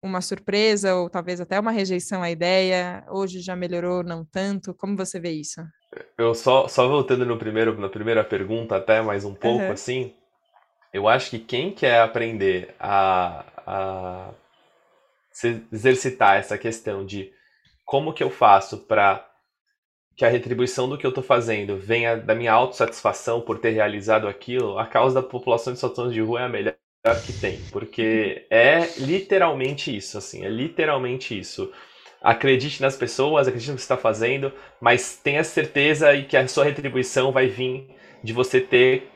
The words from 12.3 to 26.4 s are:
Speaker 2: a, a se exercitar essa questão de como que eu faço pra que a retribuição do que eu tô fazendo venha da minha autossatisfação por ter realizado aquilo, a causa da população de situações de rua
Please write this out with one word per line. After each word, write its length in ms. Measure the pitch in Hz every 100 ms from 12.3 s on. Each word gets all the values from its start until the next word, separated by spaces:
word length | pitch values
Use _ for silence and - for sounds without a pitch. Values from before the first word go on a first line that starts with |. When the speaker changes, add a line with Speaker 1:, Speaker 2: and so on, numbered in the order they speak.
| 113 98 92 90 -
Speaker 2:
a, 640 | - 101 95 92 87 82 - -
a 680 | - 98 95 95 92 92 95 95 _ _ _ _ _ _ _ _ _
se 320 | - 120 117 -
exercitar 680 | 110 120 127 135 123 107 98
essa 220 | 101 107
questão 480 | 113 113 - 98 95
de 260 | 101 95 _ _ _ _ _
como 280 | - 139 156
que 120 | 156
eu 60 | -
faço 480 | - 113 113 - 107
pra 460 | - 107 101 95 - _ _ _ _ _ _ _ _ -
que 80 |
a 40 | 120
retribuição 600 | 120 120 123 123 - 127
do 80 | 143
que 100 | 135
eu 60 |
tô 100 | 127
fazendo 540 | 127 123 117 107 101 98
venha 400 | 95 117 117 113
da 180 | 113
minha 180 | 110 117
autossatisfação 880 | 113 131 - 117 - 117 - - 117
por 180 | 113 110
ter 120 | 117
realizado 580 | 110 104 104 101 110 107
aquilo, 500 | 98 - 123 113 98
a 80 | 110
causa 340 | - 131 131
da 60 | 131
população 460 | 123 - 117 127
de 60 | 123
situações 340 | 127 123 123
de 80 | 113
rua 220 | 110 120